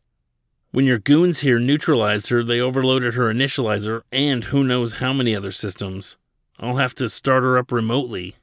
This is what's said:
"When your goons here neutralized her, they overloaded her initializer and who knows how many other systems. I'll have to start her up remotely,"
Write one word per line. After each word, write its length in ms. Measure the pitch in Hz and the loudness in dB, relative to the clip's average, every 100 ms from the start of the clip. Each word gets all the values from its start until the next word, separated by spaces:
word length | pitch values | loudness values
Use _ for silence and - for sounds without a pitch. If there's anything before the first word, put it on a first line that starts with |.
| _ _ _ _ _ _ _ | _ _ _ _ _ _ _
"When 120 | 135 | 0
your 140 | 135 120 | 2 2
goons 420 | - 147 180 165 143 | 4 4 6 2 2
here 140 | 117 | 2
neutralized 680 | 123 151 170 135 104 104 - | 2 0 2 2 2 0 0
her, 120 | 120 | 0
they 180 | 117 120 | 0 0
overloaded 540 | 127 131 131 131 123 | 0 0 2 2 0
her 180 | 117 117 | 0 0
initializer 680 | 113 135 - 110 104 104 113 - | 0 -2 0 0 0 -2 -6 -6
and 320 | 131 143 127 - | -2 0 0 0
who 140 | 139 | 0
knows 300 | 135 123 120 | 2 0 -2
how 180 | - 127 | -4 -4
many 200 | 135 123 | 0 0
other 200 | 104 98 | -2 -4
systems. 640 | - 104 - 98 95 - - _ _ _ - | -8 -8 -8 -8 -8 -12 -18 _ _ _ -10
I'll 200 | 117 127 | -6 -2
have 180 | 127 - | -2 -2
to 120 | 123 | -6
start 360 | - 135 131 | -4 0 2
her 120 | 127 127 | 4 0
up 140 | 123 | 0
remotely," 640 | 120 110 127 123 101 90 - | -2 0 -2 -4 -8 -10 -14